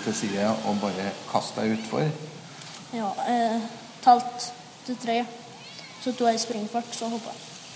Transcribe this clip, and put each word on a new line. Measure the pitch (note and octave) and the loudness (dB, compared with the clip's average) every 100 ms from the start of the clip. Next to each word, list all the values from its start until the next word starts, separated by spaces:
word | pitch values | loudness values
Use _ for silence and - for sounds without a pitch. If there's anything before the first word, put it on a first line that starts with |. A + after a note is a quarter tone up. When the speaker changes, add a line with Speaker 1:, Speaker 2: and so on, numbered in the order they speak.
Speaker 1:
til | A#2 G#2+ | -2 0
side | G#2+ G2+ G#2 A2 G#2+ | 0 2 2 2 2
og | G#2 | 0
bare | G2+ F#2 G2 - - | 0 0 -2 -4 -2
kaste | G#2 - A2+ | 0 0 0
deg | A2 A2 | 2 2
utfor? | - B2+ D3+ - - - - - - - - A#3 | 0 0 0 0 -8 -12 -14 -14 -14 -14 -8 -4
Speaker 2:
Ja, | G3+ - | -2 -2
eh, | - A#3+ A3+ A3+ A3 - - - | 2 4 4 2 -2 -8 -14 4
talt | B3+ A#3+ A#3 - - - - - | 10 10 8 -4 -8 -8 -16 -12
til | - A#3+ | -8 -4
tre. | A#3 A#3 A#3 - - - - - - - | 0 0 0 -6 -14 -16 -16 -16 -16 -6
Så | B3+ | -4
tok | A#3 A#3 | 2 4
jeg | A3+ | 4
springfart, | - A3 G#3+ A#3 A#3 | 2 -2 -2 -4 -4
så | - A3+ | -4 -4
hoppet | A#3 - | -4 -6
jeg. | - - - - | -10 -12 -14 -14